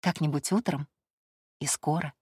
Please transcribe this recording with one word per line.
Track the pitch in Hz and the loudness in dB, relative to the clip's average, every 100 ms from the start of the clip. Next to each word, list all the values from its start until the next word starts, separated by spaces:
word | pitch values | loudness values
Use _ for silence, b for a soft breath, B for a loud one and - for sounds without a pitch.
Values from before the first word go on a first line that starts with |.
Как-нибудь | - - 151 143 - | 2 2 0 0 0
утром | 196 - 143 147 _ _ _ _ _ _ _ | 0 0 -4 -6 _ _ _ _ _ _ _
и | 151 | -4
скоро | - - 156 156 - | -2 0 0 -2 -8